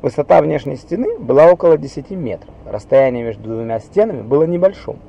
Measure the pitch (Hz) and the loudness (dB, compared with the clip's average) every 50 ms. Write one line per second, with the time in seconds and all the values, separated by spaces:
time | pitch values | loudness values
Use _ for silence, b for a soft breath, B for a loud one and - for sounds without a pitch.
0 | - 139 - - 147 - 180 170 151 156 156 147 - 143 135 127 - - 165 202 | -4 -4 -4 -4 2 4 4 4 4 2 -2 -4 -4 -6 -10 -10 -8 -8 -6 -4
1 | 254 415 466 415 190 120 127 139 156 170 180 170 - 170 160 151 151 139 - 151 | -4 -4 -6 -6 -4 0 4 6 6 6 6 4 4 2 2 2 0 -8 -12 -14
2 | 135 - 196 185 160 117 90 78 - - - - - - - 107 - - 135 135 | -12 -12 -10 -8 -8 -8 -8 -10 -12 -20 -20 -20 -16 -12 -10 -10 -4 0 2 2
3 | 135 131 123 120 117 117 110 104 110 110 113 113 113 113 117 110 - - - 190 | 2 2 0 -2 -6 -6 -8 -8 -10 -10 -8 -8 -6 -6 -6 -8 -8 -4 0 0
4 | 214 226 - 127 107 113 135 147 160 165 175 170 180 190 202 - - - - - | 0 0 -2 -8 -4 0 2 2 2 0 0 0 0 0 0 -2 -14 -14 -14 -14
5 | - | -16